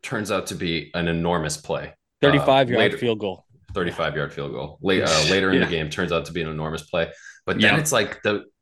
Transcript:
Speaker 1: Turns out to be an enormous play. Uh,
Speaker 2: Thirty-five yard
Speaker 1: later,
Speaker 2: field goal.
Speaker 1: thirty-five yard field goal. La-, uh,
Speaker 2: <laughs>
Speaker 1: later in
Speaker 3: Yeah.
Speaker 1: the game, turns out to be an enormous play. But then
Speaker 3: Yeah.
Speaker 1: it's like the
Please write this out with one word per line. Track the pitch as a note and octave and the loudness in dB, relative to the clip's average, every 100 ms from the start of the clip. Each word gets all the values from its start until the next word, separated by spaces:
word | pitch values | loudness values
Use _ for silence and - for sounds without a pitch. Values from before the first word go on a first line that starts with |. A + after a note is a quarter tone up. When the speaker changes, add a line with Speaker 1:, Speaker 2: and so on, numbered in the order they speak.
Speaker 1:
Turns | - A#2+ G#2 | -6 -6 -2
out | G2 - | -2 -2
to | |
be | F#2 F2+ E2 - | -6 -2 -2 -4
an | E2+ E2+ | -4 -2
enormous | E2+ E2+ E2+ D#2 - | 0 2 0 0 -6
play. | - D2 C#2+ | -6 -6 -6
Uh, | - _ _ | -16 _ _
Speaker 2:
Thirty-five | C#3+ C#3+ C#3 C3+ C3 | 4 4 4 4 4
yard | A#2+ | 2
Speaker 1:
later, | G#2+ G2+ | 2 2
Speaker 2:
field | A#2+ A2 | -2 -2
goal. | G#2 F2+ _ _ _ | -4 -8 _ _ _
Speaker 1:
thirty-five | G2+ F2 - D#2 D2+ | -4 -4 -2 -4 -2
yard | C#2+ | -6
field | - C#2+ | -6 -8
goal. | A#1+ D2 - | -8 -10 -6
La-, | F#2 | 0
uh, | F#2 D2+ D#2+ D#2 | 2 4 2 4
Speaker 2:
<laughs> | |
Speaker 1:
later | F#2+ F#2+ | 2 4
in | F#2 | 2
Speaker 3:
Yeah. | F2 | 2
Speaker 1:
the | |
game, | E2+ D#2 | 0 -2
turns | - F2 | -2 0
out | E2 - | -2 -2
to | |
be | E2 | -6
an | D#2+ | -4
enormous | D#2 D#2 D#2+ - | -4 -6 -6 -4
play. | F2 E2 - - - - | -2 -2 -6 -20 -12 -4
But | F#2 | 2
then | G#3+ | 4
Speaker 3:
Yeah. | - | 4
Speaker 1:
it's | D3+ | 2
like | B2 G#2 - | 0 0 -2
the | G#2+ G2+ - _ | -2 -2 -6 _